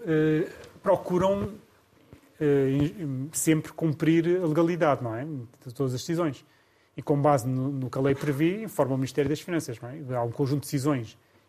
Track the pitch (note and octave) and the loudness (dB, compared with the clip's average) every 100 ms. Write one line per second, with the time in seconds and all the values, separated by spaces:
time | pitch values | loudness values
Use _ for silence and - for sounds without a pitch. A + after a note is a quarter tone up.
0 | E3+ D#3 D#3 D#3 F#3+ - - - G3 F3+ | 0 2 4 2 0 -6 -20 -6 0 0
1 | - F3+ F#3+ G3+ G#3 - - _ _ _ | 2 0 2 0 -4 -10 -20 _ _ _
2 | _ - _ _ D3+ C#3 C3+ C#3 D3 G#3 | _ -20 _ _ 2 4 4 2 0 -2
3 | D#3 C3 C#3+ - D#3+ D#3 - - E3 C3+ | -6 -4 -6 -2 2 2 0 -2 -2 2
4 | D3+ E3 E3 F3+ E3+ D3+ E3+ F3 D#3+ B2+ | 4 4 4 2 2 2 2 4 2 2
5 | A#2+ A2+ D3+ C#3+ A2+ - B2+ A2+ C3+ B2 | -2 -6 -6 -10 -12 -16 -18 -4 -4 -2
6 | - E3 E3 C3 - _ _ _ _ - | -4 -2 -2 -4 -14 _ _ _ _ -12
7 | - C#3+ D3 C#3 A#2+ C3 C3+ C#3 B2+ C3+ | -2 2 4 4 2 -2 -2 -2 -4 0
8 | C3+ C#3 D3 C#3 E3 G3+ G#3+ - C3 C3+ | 0 2 0 0 0 0 -4 -2 0 0
9 | C3 - C#3 D3 - E3 - A2+ A#2+ D3+ | 0 0 0 -2 -2 -4 -4 -8 -10 -12
10 | C3 B2 A#2 A2+ C3+ C#3+ - C#3+ C#3 C3+ | -6 -4 -2 -2 0 0 -2 -2 0 0
11 | G#2+ - _ _ | -4 -14 _ _